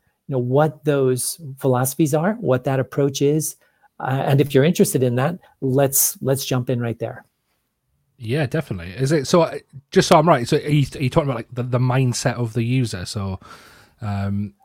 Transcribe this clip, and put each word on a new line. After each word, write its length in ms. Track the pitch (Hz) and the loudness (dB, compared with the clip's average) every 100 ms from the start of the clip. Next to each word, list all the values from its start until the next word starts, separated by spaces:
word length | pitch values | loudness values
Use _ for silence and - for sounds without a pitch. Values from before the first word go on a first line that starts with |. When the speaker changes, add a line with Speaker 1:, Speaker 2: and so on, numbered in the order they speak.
| _ _ - | _ _ -6
Speaker 1:
you 60 | |
know, 40 | 131 | -4
what 460 | 123 135 156 156 | 0 2 2 0
those 560 | 147 139 131 127 - - 151 135 | -2 2 2 0 -4 -10 -14 -4
philosophies 560 | 139 123 131 - 156 | 0 0 0 0 0
are, 200 | 151 180 | 0 0
what 300 | 240 180 127 | -2 0 0
that 140 | 139 135 | 0 -2
approach 440 | 127 - 139 139 | -2 -2 -2 0
is, 340 | 143 156 156 - _ _ _ - | 0 0 -2 -10 _ _ _ -10
uh, 220 | - 135 - | -4 -2 2
and 140 | 135 | 2
if 140 | 143 | 4
you're 100 | 139 | 4
interested 380 | 151 175 202 143 | 4 4 2 2
in 140 | 127 123 | 0 0
that, 220 | 139 180 _ _ | -2 -4 _ _
let's, 560 | 135 131 135 139 - - | -2 2 2 2 -2 -2
let's 240 | 131 135 | -2 -2
jump 240 | - 127 120 | -2 -2 -2
in 120 | 120 | -2
right 180 | 120 113 | -4 -6
there. 260 | 113 117 - _ _ _ _ _ _ _ _ - | -8 -10 -20 _ _ _ _ _ _ _ _ -12
Speaker 2:
Yeah, 280 | 110 143 143 | -4 -2 -2
definitely. 460 | 156 - 95 85 | -4 -4 -8 -10
Is 200 | 95 135 | -4 0
it, 140 | 160 131 | 0 2
so, 160 | 175 | 4
uh, 160 | 160 - - - - | 4 -2 -12 -20 -2
just 180 | 190 - | 2 6
so 100 | 170 | 6
I'm 100 | 160 | 6
right, 180 | 143 120 | 4 4
so 100 | 156 | 0
are 40 | |
you, 260 | 156 151 135 | 2 2 0
are 80 | - | -2
you 80 | 131 | -2
talking 180 | 170 143 | 0 0
about, 80 | 117 | -2
like, 120 | - | -8
the, 100 | 123 | -8
the 160 | 123 123 | -4 0
mindset 560 | 127 127 127 117 139 | 0 2 0 0 -2
of 180 | 123 117 | -2 -4
the 100 | 120 | -2
user? 440 | 117 131 113 98 90 | -2 0 -2 -6 -10
So, 340 | 110 98 95 - - - - _ _ | -6 -6 -8 -12 -20 -20 -20 _ _
um, 540 | 107 101 98 101 104 - | -6 -4 -2 -4 -6 -10